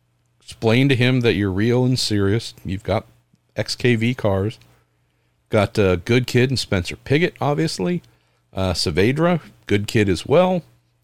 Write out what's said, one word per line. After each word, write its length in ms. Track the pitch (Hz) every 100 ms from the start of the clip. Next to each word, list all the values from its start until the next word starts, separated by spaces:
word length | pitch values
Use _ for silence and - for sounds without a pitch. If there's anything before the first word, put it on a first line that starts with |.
| _ _ _ _
explain 480 | - - 113 117 139
to 80 | 123
him 240 | 123 131
that 140 | 117
you're 180 | 92 101
real 320 | 92 113 120
and 160 | 127 127
serious. 540 | - 104 98 110 - -
You've 200 | 90 95
got 220 | - 104 - _ _ _ _ -
X 180 | 104 -
K 200 | 127 117
V 180 | 117
cars, 440 | 123 107 95 101 - _ _ _ _ _ _ _ _ _
got 280 | 110 98 -
a 240 | 95 90 -
good 200 | 120 123
kid 260 | 123 131
in 60 | 123
Spencer 380 | - 98 90 -
Pigot, 400 | - 143 175 -
obviously, 600 | 131 147 160 - 180 175 - _ _ _ _
uh, 180 | - 95
Saavedra, 680 | 87 - 80 104 139 170 170 - - -
good 200 | 101 101
kid 200 | 113 101
as 180 | 85 -
well. 380 | 151 185 180 - _ _ _